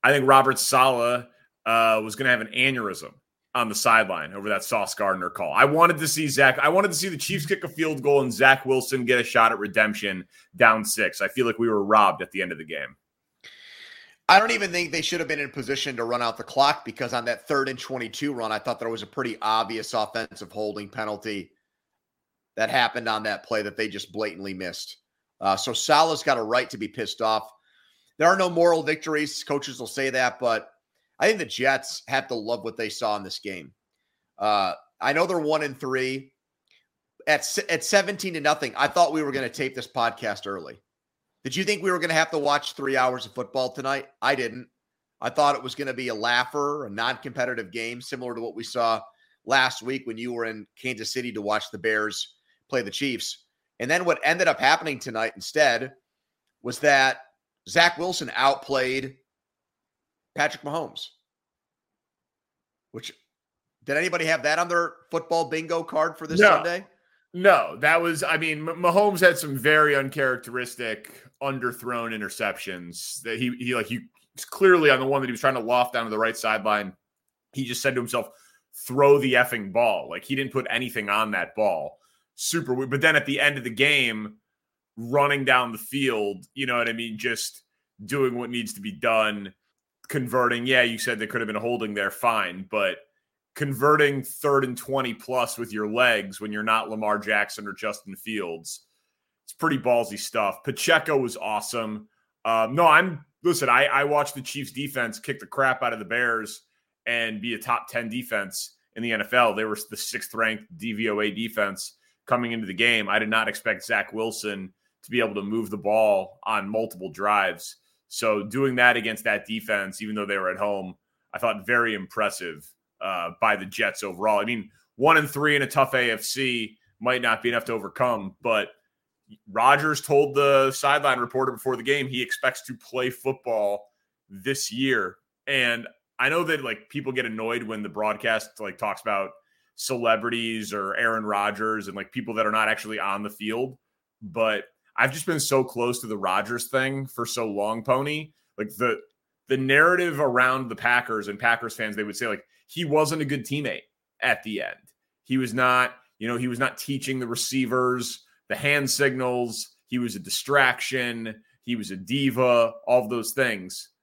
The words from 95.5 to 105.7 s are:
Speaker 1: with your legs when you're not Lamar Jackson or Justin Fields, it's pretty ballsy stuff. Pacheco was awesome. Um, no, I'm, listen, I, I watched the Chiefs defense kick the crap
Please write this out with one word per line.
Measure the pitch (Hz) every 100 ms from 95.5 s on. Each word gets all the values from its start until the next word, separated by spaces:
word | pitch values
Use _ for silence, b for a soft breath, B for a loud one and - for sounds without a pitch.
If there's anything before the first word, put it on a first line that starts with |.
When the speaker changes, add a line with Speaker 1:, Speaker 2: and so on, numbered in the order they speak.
| -
Speaker 1:
with | 117
your | 104 107
legs | 113 123 110 98 95
when | 107
you're | 107
not | 107 110 110
Lamar | 107 107 107
Jackson | 104 107 104 - 104
or |
Justin | 95 110 104 98 95
Fields, | 110 110 90 82 80 - _ _ _ _ _ _
it's | -
pretty | - 160 135
ballsy | 123 120 110 101
stuff. | - 117 101 -
Pacheco | - - - 160 - 143
was | 123 110
awesome. | 104 104 - 117 110 107 - _ _ _
Um, | 113 113 113
no, | 139 170
I'm, | 151 185 151 - _
listen, | 170 170 131
I, | 123 143
I | 135 147
watched | 147 139 139
the |
Chiefs | 127 143 120
defense | 131 139 139 117 107
kick | - 131
the | 98
crap | - 135